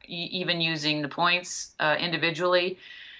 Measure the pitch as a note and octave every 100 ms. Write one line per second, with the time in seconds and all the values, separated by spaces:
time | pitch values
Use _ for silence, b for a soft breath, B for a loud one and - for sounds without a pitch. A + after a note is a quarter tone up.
0 | - E3+ E3+ F#3 F3 E3+ E3 D#3+ D3+ D3+
1 | D3 - F3 F3+ F3+ - - - D#3 D3
2 | F3 D#3+ E3 D#3 F3+ F3+ F3+ F#3 B B
3 | B